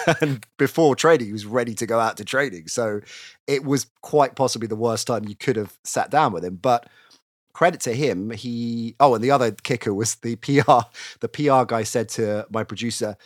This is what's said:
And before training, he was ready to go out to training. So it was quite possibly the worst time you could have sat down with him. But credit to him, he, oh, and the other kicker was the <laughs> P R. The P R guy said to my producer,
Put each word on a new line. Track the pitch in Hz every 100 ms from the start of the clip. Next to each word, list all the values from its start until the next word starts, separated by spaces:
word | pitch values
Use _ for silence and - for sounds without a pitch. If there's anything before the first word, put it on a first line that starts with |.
| - 156
And | 156 127 - -
before | 135 - 160 127
training, | 160 160 107
he |
was | 107 104
ready | 123 120 107
to | 113
go | 113
out | 110 101
to | 101
training. | 131 139 90 80
So | - 110 104 - - - - -
it | 139 147
was | 139 - _
quite | - 147 135 -
possibly | 127 113 110
the | 110
worst | 117 110 -
time | 117 104
you | 104
could | - 113
have | 101 -
sat | - - 95
down | 147 147
with | 87 90
him. | 92
But | 131 120 - _ _ _ _ _ _
credit | - 170 165
to | 127
him, | 117 143 90 107
he, | 113 123 117 117 117 113 -
oh, | 139 113
and |
the | 120
other | 139 117
kicker | 104 - 123 113
was | 98 113 -
the | 117 117
<laughs> | -
P | 139
R. | 143 127 113 - - -
The | 117
P | - 147
R | 135 117
guy | 117
said | 107 123 107
to | - 107 104 -
my | 110
producer, | 107 101 117 110 107 107